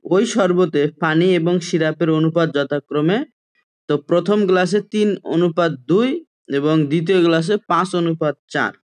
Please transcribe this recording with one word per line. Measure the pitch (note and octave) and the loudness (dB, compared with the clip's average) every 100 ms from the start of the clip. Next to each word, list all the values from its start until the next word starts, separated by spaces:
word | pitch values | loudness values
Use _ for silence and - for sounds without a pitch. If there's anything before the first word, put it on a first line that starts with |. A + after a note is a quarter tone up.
ওই | - F3+ A#3+ | 0 0 0
শরবতে | A3+ F#3 F3+ F3 D3+ D3 - | 0 0 2 2 0 -2 -2
পানি | D#3 D#3+ F3+ | 0 2 2
এবং | F3+ D#3+ F3+ | 2 0 -2
সিরাপের | E3+ E3+ D#3 D#3 E3 | -2 -2 -2 -2 -2
অনুপাত | D#3 D#3+ E3 E3 | 0 0 0 0
যথাক্রমে, | C#3+ C#3 D3 _ D3 D#3+ G#3+ D4+ _ _ _ _ _ - | 0 -2 -4 _ -2 0 -2 -4 _ _ _ _ _ -4
তো | D3 | -4
প্রথম | - E3+ E3+ G#3 G3 | 0 -2 2 0 2
গ্লাসে | F#3 F3+ G#3 | 2 2 -2
তিন | G3+ G#3+ G#3 G3 | -2 -2 0 -2
অনুপাত | - D#3+ F3 E3 E3+ | -2 0 0 0 -2
দুই | C3 B2 F#3 B3+ E4 - _ - | -4 -2 0 0 -4 -10 _ -6
এবং | C#3 D3 D#3 D3 | -2 0 0 0
দ্বিতীয় | E3 E3 F#3 | -2 0 2
গ্লাসে | E3+ E3 D#3+ G#3 | 2 0 0 -4
পাঁচ | - E3+ F#3 | -2 -2 0
অনুপাত | F3+ E3+ E3 D#3 C#3+ _ | -2 -2 -2 -4 -4 _
চার। | D3 A2 - | -2 -2 -4